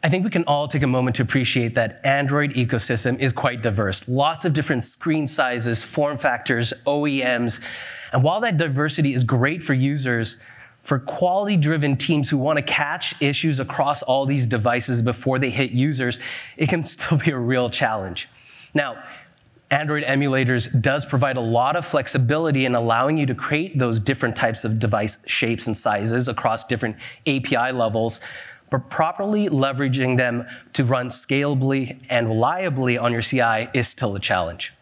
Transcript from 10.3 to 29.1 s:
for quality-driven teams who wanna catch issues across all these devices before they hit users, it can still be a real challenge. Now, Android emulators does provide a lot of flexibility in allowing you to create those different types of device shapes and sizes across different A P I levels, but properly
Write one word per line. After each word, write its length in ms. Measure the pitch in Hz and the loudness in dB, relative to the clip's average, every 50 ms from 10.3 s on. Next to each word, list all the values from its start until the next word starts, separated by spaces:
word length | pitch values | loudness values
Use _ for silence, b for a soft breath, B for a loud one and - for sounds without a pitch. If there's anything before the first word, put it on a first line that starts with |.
| - B B B B B B B B B | -4 B B B B B B B B B
for 160 | - - 143 131 | -2 -2 -2 0
quality-driven 1000 | 131 - - - 180 180 180 196 208 202 208 175 143 151 160 156 147 143 135 | 0 -4 -2 0 0 2 2 2 0 2 2 2 4 2 2 2 2 0 0
teams 320 | - - - 165 147 139 120 | 0 2 0 2 2 2 0
who 80 | 151 | 0
wanna 240 | 139 127 147 156 147 | 0 0 2 0 0
catch 540 | - - - - 147 143 160 180 - - - - | 0 -2 -2 -2 0 -2 -2 -4 -4 -4 -2 0
issues 360 | 147 143 143 - - 160 143 131 | 0 2 2 2 0 0 0 0
across 440 | 131 131 - - 143 139 147 - | -2 -4 -2 0 0 2 2 0
all 240 | - 131 127 135 139 | 2 2 2 2 2
these 200 | 135 143 139 127 | 2 2 0 2
devices 540 | 113 123 117 104 120 120 123 120 - 127 120 | 0 0 2 2 2 2 2 0 0 0 0
before 380 | 113 123 117 - - 135 131 131 | 0 0 0 0 -2 0 0 2
they 100 | 139 127 | 0 0
hit 220 | 113 127 135 123 | 0 0 -2 0
users, 480 | - 123 131 151 147 127 127 120 120 - B B B B B B B B | 2 2 2 2 0 0 -2 -2 -2 -4 B B B B B B B B
it 100 | 156 139 | 0 0
can 160 | 180 170 147 | 2 0 0
still 320 | - - - - - 165 | -2 -4 -4 0 0 0
be 140 | 143 - 165 | 2 2 0
a 80 | 143 131 | 0 0
real 320 | 120 117 131 127 123 117 | 0 0 2 2 2 0
challenge. 580 | - - 139 113 110 107 95 92 87 - - - B B B B B B B B _ | 0 0 0 0 0 -2 -4 -6 -8 -10 -10 -12 B B B B B B B B _
Now, 260 | 151 143 131 113 - B B B B B B _ _ _ _ _ _ - - | -2 -2 -2 -6 -10 B B B B B B _ _ _ _ _ _ -4 0
Android 340 | 139 143 151 147 151 147 147 | 0 0 2 0 -2 0 0
emulators 800 | 123 135 139 143 139 131 131 131 123 127 120 117 - - 127 | 2 2 2 2 2 2 2 2 2 2 0 0 0 0 2
does 240 | 107 139 135 147 143 | 2 2 2 0 0
provide 320 | - - 131 135 139 131 123 | 0 0 2 2 2 0 0
a 20 | |
lot 360 | 117 113 117 117 123 135 156 | 0 2 2 2 2 2 0
of 100 | 175 147 | -2 -2
flexibility 800 | - - 147 131 - - 147 127 113 147 156 165 160 143 135 131 | 0 0 0 0 2 0 2 2 2 2 2 2 2 2 2 2
in 80 | 127 123 | 2 2
allowing 420 | 120 117 117 113 113 127 143 156 | 2 2 2 2 2 4 2 2
you 80 | 156 147 | 2 2
to 100 | 131 123 | 0 -2
create 440 | - - - 147 151 170 190 - 139 | -4 -2 -2 0 0 -2 -2 0 0
those 220 | 127 120 113 113 | 0 2 0 0
different 360 | 101 135 135 131 - 120 110 | 0 0 0 0 0 -2 0
types 280 | - - 117 113 - - | 0 0 0 0 0 -2
of 140 | 113 110 110 | 0 0 0
device 480 | 123 110 104 107 107 107 - - - | 0 2 2 0 0 0 -2 -4 -4
shapes 400 | - - - - 113 117 113 - | -4 -2 0 0 0 0 0 -2
and 80 | 113 107 | -2 -2
sizes 540 | - - 117 104 104 104 113 113 123 123 131 | 0 0 0 0 0 0 0 0 0 0 0
across 340 | 113 - - 120 113 113 | -2 -2 -2 -2 -2 -2
different 340 | - - 123 110 - 110 107 B B B B B B | -2 -2 -2 -2 -2 -4 -6 B B B B B B
A 160 | 156 139 135 | 0 0 0
P 160 | 127 - 131 | 0 0 0
I 140 | 117 120 127 | 2 2 0
levels, 500 | 131 123 117 110 104 113 113 117 110 - B B B B B B B B B - | 0 0 0 0 2 0 0 0 -2 -4 B B B B B B B B B -4
but 200 | - 131 127 - | -4 -4 -4 -4
properly 580 | - - 160 165 | -2 0 0 0